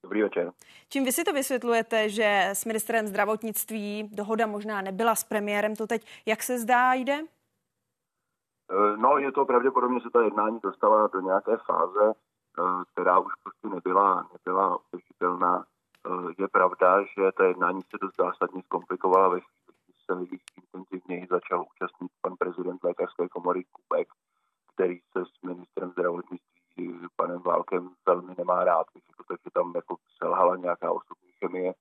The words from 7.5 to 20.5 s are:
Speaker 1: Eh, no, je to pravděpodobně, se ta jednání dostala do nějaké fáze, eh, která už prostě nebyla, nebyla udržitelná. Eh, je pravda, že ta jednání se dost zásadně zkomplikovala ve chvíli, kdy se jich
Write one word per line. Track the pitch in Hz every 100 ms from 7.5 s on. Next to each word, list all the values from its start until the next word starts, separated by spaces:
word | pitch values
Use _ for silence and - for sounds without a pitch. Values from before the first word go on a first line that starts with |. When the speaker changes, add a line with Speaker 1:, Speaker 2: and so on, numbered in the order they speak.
| _ _ _ _ _ _ _ _ _ _ _ -
Speaker 1:
Eh, | 95 104 107
no, | 123 143
je | 139
to | 135 135
pravděpodobně, | 123 131 127 123 123
se | 117
ta | 117
jednání | 110 104 107 117
dostala | 95 - 107 107 104
do | 92
nějaké | 92 95 107 110
fáze, | - 85 87 98 107
eh, | 110 _ _ _ - 90 90 90
která | - 90 92
už | 92 -
prostě | 95 - 107 92
nebyla, | 90 92 98 90 -
nebyla | 87 90 92 95 87 _
udržitelná. | 90 _ _ 90 90 90 90 -
Eh, | _ _ _ 92 92 87 87
je | 98
pravda, | 101 92 90 92 95
že | 98 - 95 -
ta | 95
jednání | 90 87 95
se | - 104
dost | 98 -
zásadně | 90 - 90 90
zkomplikovala | - 90 - 92 95 92 95
ve | 90
chvíli, | - _ _ _ _
kdy | _ -
se | 90 90 92
jich | -